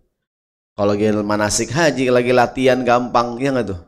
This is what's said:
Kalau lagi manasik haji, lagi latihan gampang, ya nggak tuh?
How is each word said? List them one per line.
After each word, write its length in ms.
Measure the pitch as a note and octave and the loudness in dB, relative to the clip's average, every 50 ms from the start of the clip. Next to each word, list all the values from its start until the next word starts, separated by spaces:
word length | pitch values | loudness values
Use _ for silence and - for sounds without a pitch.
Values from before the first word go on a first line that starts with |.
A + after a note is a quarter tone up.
| _ _ _ _ _ _ _ _ _ _ _ _ _ _ _ | _ _ _ _ _ _ _ _ _ _ _ _ _ _ _
Kalau 240 | - G2+ G2+ G#2 | -2 0 0 0
lagi 140 | G2+ G#2+ G#2+ | 0 0 0
manasik 580 | G#2 G#2+ G2+ G#2 G#2+ G#2 G#2+ G#2 - - A#2 A2 | 0 0 -2 -2 -2 -2 -2 -2 -2 -2 -4 -4
haji, 400 | A#2 E3 E3+ D3+ B2+ B2+ C3+ B2+ | -2 0 0 0 0 0 0 2
lagi 240 | B2+ B2 B2 B2 B2+ | 2 2 2 2 2
latihan 480 | B2 A#2+ A#2+ - C3+ B2+ B2+ B2 B2+ | 2 2 2 0 0 2 2 2 2
gampang, 560 | B2+ A#2+ A#2+ B2 B2 A#2 A2 A#2+ A#2+ A#2+ A#2+ | 2 2 2 2 2 0 0 0 0 -2 -4
ya 160 | A#2 C3+ C#3 C3+ | -4 -2 -2 -2
nggak 140 | B2 A2 | -2 -2
tuh? 120 | G2 F#2+ E2+ - | -4 -8 -10 -14